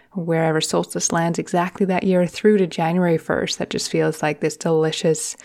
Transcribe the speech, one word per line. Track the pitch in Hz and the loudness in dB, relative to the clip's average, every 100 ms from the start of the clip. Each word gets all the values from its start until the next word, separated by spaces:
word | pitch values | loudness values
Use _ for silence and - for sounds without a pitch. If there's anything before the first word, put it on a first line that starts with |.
| _ | _
wherever | 190 165 165 160 156 | -8 -2 0 2 0
solstice | 156 175 170 - - | 0 -2 -2 -4 -2
lands | 170 170 165 | 0 0 -2
exactly | - 180 175 - 190 | -2 0 -2 0 0
that | 185 | 0
year, | 190 180 175 | 2 2 2
through | - 214 208 | 2 4 4
to | 175 | 2
January | - 165 180 175 165 | 0 0 2 2 2
first. | - 160 - - | 0 -2 -2 -4
That | - | -6
just | - - | -6 -4
feels | 165 156 151 | 0 0 0
like | 151 147 | -4 -2
this | 156 - | -4 -2
delicious | 170 160 156 - 170 156 - - | 0 2 2 0 0 0 -4 -10